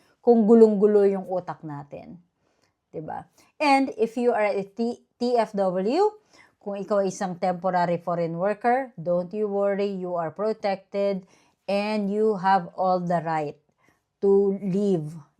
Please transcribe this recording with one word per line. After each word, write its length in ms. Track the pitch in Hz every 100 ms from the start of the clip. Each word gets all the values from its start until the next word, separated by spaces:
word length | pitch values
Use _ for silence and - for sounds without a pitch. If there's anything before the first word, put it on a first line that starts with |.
| _ _
kung 240 | - 233 208
gulong-gulo 560 | 233 220 208 208 208 202
yung 160 | 196 185
utak 320 | 180 175 156 156
natin. 480 | 143 143 - 117 170 _ _ _ _ _ _ _
Diba? 400 | - 156 - - _ _ _
And 320 | 302 269 269 -
if 160 | 226 247
you 160 | 240
are 160 | 226 208
a 160 | 196
T-, 400 | 196 - 233 - _ _
T 160 | 240 240
F 160 | 214 196
W, 520 | 190 180 190 294 415 415 _ _ - _
kung 180 | 214 196
ikaw 240 | 196 202
ay 80 | 196
isang 240 | 185 190 175
temporary 640 | 196 180 185 180 175 170
foreign 400 | 175 170 165 170
worker, 560 | 190 208 240 254 262 -
don't 360 | 165 175 180 214
you 160 | 214
worry, 400 | 196 202 196 202
you 240 | 196 180 175
are 160 | 160
protected 960 | 156 214 220 208 190 - 202 202 196 190 _ _ _ -
and 400 | 202 208 214 196
you 320 | 208 220 202
have 320 | 185 190 175 -
all 200 | 185 185
the 200 | 175 175
right 340 | 160 160 147 - _ _ _ _ _ _
to 380 | 202 196 202 196
leave 560 | 196 185 208 180 151 165 - _